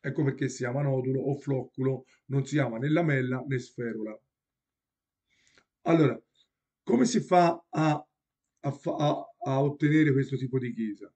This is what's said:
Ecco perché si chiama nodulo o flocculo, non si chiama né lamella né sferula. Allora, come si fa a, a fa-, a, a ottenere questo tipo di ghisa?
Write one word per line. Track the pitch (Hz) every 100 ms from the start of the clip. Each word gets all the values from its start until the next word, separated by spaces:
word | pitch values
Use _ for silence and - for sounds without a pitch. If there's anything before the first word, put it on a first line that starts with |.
Ecco | 147 135
perché | 139 131 135
si | -
chiama | 123 131
nodulo | 143 131 123 135
o | 127 143
flocculo, | - 131 123 - 131 131 - _ _
non | 135
si | 135 147
chiama | 127 113
né | 139
lamella | 156 170 135 127 127 139
né | 131
sferula. | 120 - 120 110 107 110 _ _ _ _ _ _ _ _ _ _ _ _ _ _ _ _
Allora, | - 165 143 117 _ _ _ _ _ _
come | - 226
si | 240 208
fa | 147 180 170 170 _
a, | 190 156 151 - _ _ _ _ _
a | 143
fa-, | 139 - -
a, | 147 147 - -
a | - 135
ottenere | 143 147 151 156 151
questo | 135 135 135
tipo | 127 127
di | 123
ghisa? | 107 110 101 101